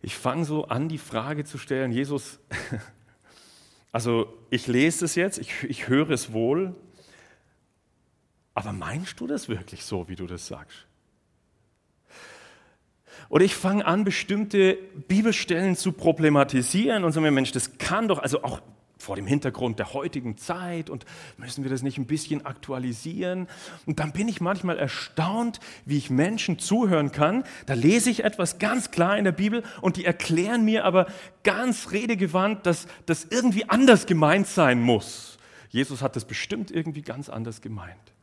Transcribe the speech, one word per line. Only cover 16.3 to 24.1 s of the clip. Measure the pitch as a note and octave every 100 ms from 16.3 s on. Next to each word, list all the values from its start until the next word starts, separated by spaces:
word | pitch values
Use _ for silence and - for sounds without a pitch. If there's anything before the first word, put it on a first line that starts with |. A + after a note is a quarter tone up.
| D3 C#3 C3 B2 F#3 A3 D#3+
und | F3
so | D#3
mir, | D#3
„Mensch, | C#3 C3
das | B2+ - -
kann | - F#3 A3+
doch, | D#3+
also | C3+ C3+
auch | - - - - _ _
vor | - G2
dem | G2
Hintergrund | C#3+ C#3+ - B2 A2
der | G2+
heutigen | C3+ C#3 C#3+ B2 G#2+
Zeit | - F3 F3 E3+ D#3
und | A2+ - - - -
müssen | A#2+ B2
wir | C3
das | C3
nicht | C3 C3
ein | B2
bisschen | D3+ - D3 C#3+
aktualisieren?“ | B2 - C3 B2+ A2+ D#3+ F#3 F3+ F#3 F3+ - - - -
Und | D3+
dann | D3+